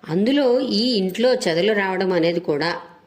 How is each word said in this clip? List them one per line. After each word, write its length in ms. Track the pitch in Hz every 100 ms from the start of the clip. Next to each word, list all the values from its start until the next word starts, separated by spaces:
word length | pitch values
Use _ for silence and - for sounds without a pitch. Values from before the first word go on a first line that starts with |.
| -
అందులో 500 | 165 214 285 262 247
ఈ 340 | 262 202 247
ఇంట్లో 400 | 226 185 185 247
చెదలు 400 | 247 190 165 196
రావడం 400 | 208 196 185 190
అనేది 260 | 180 165 170
కూడా 420 | 170 147 165 - - -